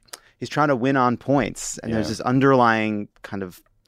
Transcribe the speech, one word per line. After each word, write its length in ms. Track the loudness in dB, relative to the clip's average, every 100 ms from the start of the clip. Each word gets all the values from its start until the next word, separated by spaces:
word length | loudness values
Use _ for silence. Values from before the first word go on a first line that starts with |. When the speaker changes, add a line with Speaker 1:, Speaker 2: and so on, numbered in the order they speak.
| _ -20 _ -14
Speaker 1:
he's 100 | -6
trying 200 | 0 2
to 80 | 2
win 200 | 2 2
on 200 | 2 0
points. 600 | 0 0 0 -6 -12 -10
And 140 | -6
there's 140 | -4 -4
Speaker 2:
Yeah. 40 |
Speaker 1:
this 100 | -4
underlying 840 | -2 2 4 6 4 2 0 -4 -8 _
kind 200 | -14 -10
of 200 | -10 -14 _ _